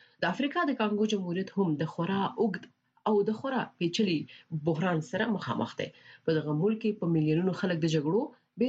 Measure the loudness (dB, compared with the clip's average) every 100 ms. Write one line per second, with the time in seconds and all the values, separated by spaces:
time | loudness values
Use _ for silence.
0 | -20 _ -4 -2 -2 0 -2 0 0 2
1 | 0 0 -2 -4 -2 0 0 0 -2 -2
2 | -2 0 -2 0 0 0 -10 _ _ _
3 | 0 2 2 -2 -2 -2 -4 -2 -2 2
4 | 2 0 -4 -12 -8 -2 0 0 2 0
5 | -2 -2 0 -2 -2 -4 -4 -4 -8 -10
6 | -20 -6 0 0 2 0 2 2 -2 -2
7 | 2 2 4 2 2 0 -2 0 2 0
8 | 2 0 -2 -8 _ -2